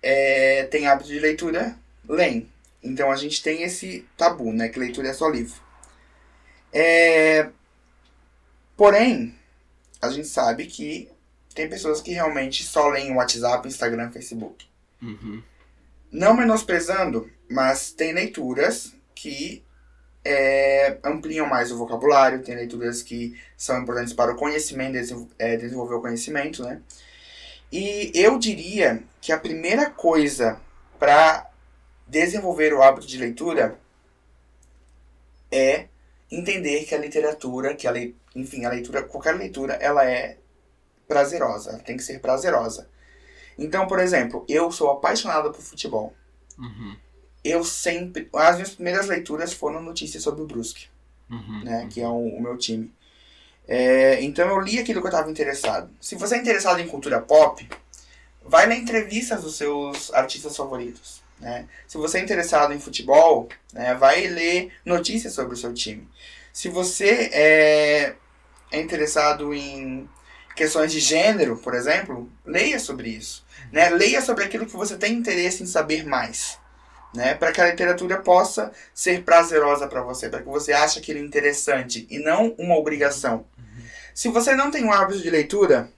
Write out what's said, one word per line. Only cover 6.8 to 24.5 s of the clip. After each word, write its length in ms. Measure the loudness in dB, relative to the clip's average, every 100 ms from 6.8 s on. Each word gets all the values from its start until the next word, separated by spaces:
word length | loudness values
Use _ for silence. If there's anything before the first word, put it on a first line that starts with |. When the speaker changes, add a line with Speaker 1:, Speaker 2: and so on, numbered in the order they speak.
| 6 8 8 6 6 4 2 -6 _ _ _ _ _ _ _ _ _ _ _ 6
Speaker 1:
porém, 580 | 8 8 4 2 -4 -12 _ _ _ _ _ _
a 80 | -6
gente 180 | -6 -6
sabe 380 | 0 0 0 -8
que 420 | -10 -10 -10 -14 _ _ _ _
tem 160 | -8 -8
pessoas 320 | -6 -4 -4
que 100 | -4
realmente 520 | -4 -2 -2 -4 -6
só 240 | -2 2 2
leem 260 | 0 -2 -2
WhatsApp, 520 | 0 0 0 0 -4
Instagram, 440 | -6 -4 -4 -8
Facebook. 560 | -12 -14 -12 -12 -16 -20 _ _ _
Speaker 2:
Uhum. 400 | -16 -14 -14 -14 -16 _ _ _ _ _ _
Speaker 1:
Não 240 | 0 4 6
menosprezando, 960 | 4 2 0 -2 0 -2 -2 -4 -8 _ _
mas 420 | 0 0 0 -4
tem 220 | -4 -4
leituras 800 | -2 -6 -6 -6 0 0 -2 -10 _ _ -18
que, 480 | -14 -10 -10 -12 _ _ _ _ _ _
é, 720 | -2 2 2 4 4 4 2 0
ampliam 440 | -6 -6 -6 -6 -2
mais 240 | -2 -2
o 60 | -6
vocabulário, 680 | -6 0 4 6 6 2
tem 120 | -8 -10
leituras 460 | -10 -6 -6 -6
que 380 | -10 -10 -10 -14 -20 _
são 240 | -4 -4
importantes 320 | -2 -6 -6
para 180 | 0 0
o 40 | 0
conhecimento, 580 | -2